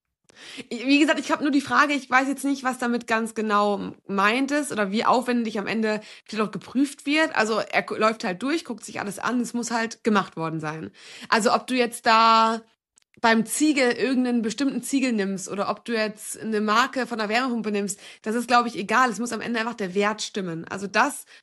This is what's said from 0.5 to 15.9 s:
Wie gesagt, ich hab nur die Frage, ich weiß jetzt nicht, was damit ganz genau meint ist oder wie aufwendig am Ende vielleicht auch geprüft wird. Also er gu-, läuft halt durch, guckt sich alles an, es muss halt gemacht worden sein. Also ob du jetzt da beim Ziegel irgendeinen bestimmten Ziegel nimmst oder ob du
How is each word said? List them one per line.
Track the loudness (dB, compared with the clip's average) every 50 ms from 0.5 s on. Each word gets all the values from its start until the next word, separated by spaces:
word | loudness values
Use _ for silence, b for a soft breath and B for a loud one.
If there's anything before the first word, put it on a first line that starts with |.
| B -16 B -12
Wie | -10 -6 2 4 4 6
gesagt, | 6 4 2 0
ich | 0 -2
hab | -2 0
nur | 0 0
die | 2 0
Frage, | 0 2 2 4 4 4
ich | 2 -2 -2 2
weiß | 2 2 2 2
jetzt | -2 -2 -2
nicht, | -2 -2 0 -2
was | -4 -4 -2
damit | -2 -2 -2 -2 -2
ganz | -2 0 0 0 -2 -4
genau | -4 -2 2 2 2 4 2 0 -2 -4 -8 -10 -12 _
meint | -4 0 2 2 2 2 2 0 0
ist | 0 -2 -2 -2
oder | -2 -2 -2 -2
wie | -2 0 2
aufwendig | 4 2 2 2 0 0 0 -2 -2 -4 -4
am | -4
Ende | -2 -2 0 0 0 -2 -4 -6 B B B B
vielleicht | -8 -4 -4 -2 -2
auch |
geprüft | -4 -8 -12 -4 0 0 0 0 -2 -6 -4
wird. | 0 2 2 2 2 2
Also | 0 0 2 0 0
er | -2 0 -2 -2
gu-, | -2 -2 -2
läuft | 0 0 0 0 0 -4
halt | -6 -4 -4
durch, | -2 -2 -2 -2 -4
guckt | -8 -12 -12 -12
sich | -10 -10 -8
alles | -8 -8 -8 -6
an, | -4 -2 -2 -2
es | -2 -2 -4
muss | -6 -4 -2
halt | -2 -2 -2 -4 -6 -4 0
gemacht | 2 2 2 2 0 -6
worden | -8 -6 -6 -6 -6
sein. | -6 -8 -8 -8 -12 -14 B B B B B B B B
Also | 0 2 4 2
ob | 2 2 0
du | -2 0
jetzt | 0 0 -2 -4 -2 2
da | 4 6 8 8 8 6 6 6 4 2 -2 -6 _ _ _ _ _ _ _ _ _ _ 2
beim | 4 4 6 4 2
Ziegel | 0 0 2 2 2 4 4 2 2
irgendeinen | 2 0 0 0 2 2 2 2 0 0
bestimmten | 0 -2 -2 -2 -2 -2 -2 -4
Ziegel | -4 -2 0 0 2 2
nimmst | 0 0 0 -2 -4 -6 -6 -8
oder | -6 -4 -2 -4
ob | -4 -6 _
du | -4